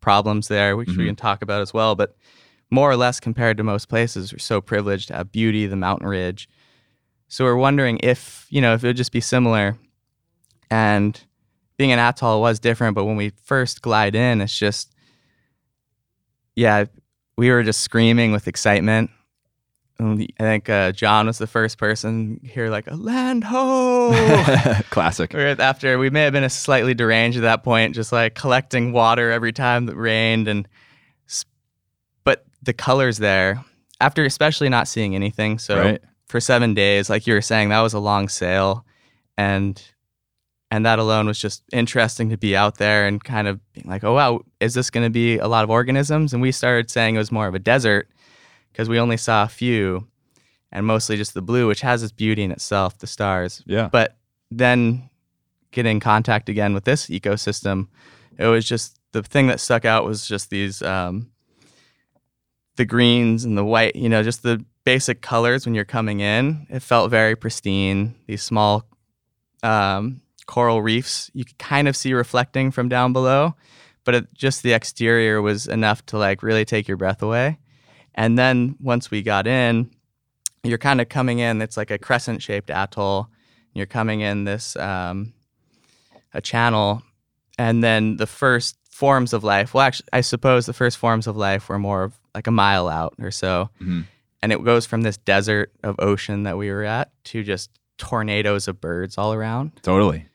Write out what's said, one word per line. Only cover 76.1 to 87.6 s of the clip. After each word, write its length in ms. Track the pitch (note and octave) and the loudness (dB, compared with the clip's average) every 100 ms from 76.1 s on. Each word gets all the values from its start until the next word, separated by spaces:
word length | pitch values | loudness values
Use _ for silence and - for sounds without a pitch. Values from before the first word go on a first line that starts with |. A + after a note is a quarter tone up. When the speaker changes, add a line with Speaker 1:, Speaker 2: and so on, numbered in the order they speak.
| G#2+ | -2
Speaker 1:
like, 240 | G2+ G2 | -2 -2
really 220 | A2+ A2 | 0 0
take 240 | G#2+ A2 G2+ | 0 -2 -2
your 80 | F#2+ | -2
breath 260 | F#2+ G2+ | -2 -2
away. 360 | G#2+ A#2 C3+ D#3 _ _ _ _ _ | -2 -2 -2 -4 _ _ _ _ _
And 240 | - A2 A#2+ | -4 0 2
then 380 | B2+ B2+ B2 D3 | 2 2 0 -4
once 300 | C3+ A#2+ - | -4 -4 -2
we 120 | G#2 | -6
got 240 | G#2+ G2+ G#2 | -2 -2 0
in, 440 | B2+ A#2+ A#2 A#2 _ _ _ _ _ - _ | 0 2 0 -2 _ _ _ _ _ -14 _
you're 140 | A#2 A#2 | -4 -2
kinda 260 | C#3+ C3 | 0 0
coming 340 | A#2 C3+ B2+ A#2+ | 0 -2 0 0
in, 200 | A#2 A2 | 0 -2
it's 160 | A2 - | -4 -6
like 140 | G#2+ | -6
a 80 | G2+ | -6
crescent-shaped 720 | - A#2+ - A2+ - G2+ - | -2 -2 -2 -8 -6 -8 -6
atoll. 580 | E2 G2 - G2 G2 A2 _ _ _ _ | -6 -6 -4 -2 -2 -4 _ _ _ _
You're 120 | G2+ G2 | -10 -6
coming 340 | A#2+ A2 G#2+ | -4 -2 -2
in 240 | G#2 G2+ | -2 -2
this, 300 | G2+ G#2 - - | -4 -6 -8 -10
um, 580 | F2+ F#2 F2+ F#2+ A2+ - _ _ _ _ _ _ _ _ _ | -6 -6 -6 -8 -10 -16 _ _ _ _ _ _ _ _ _
a 80 | - | -12
channel, 640 | - A#2 A#2+ A2 G#2 A2 - _ _ _ _ | -4 0 2 2 0 -2 -8 _ _ _ _
and 240 | - | -4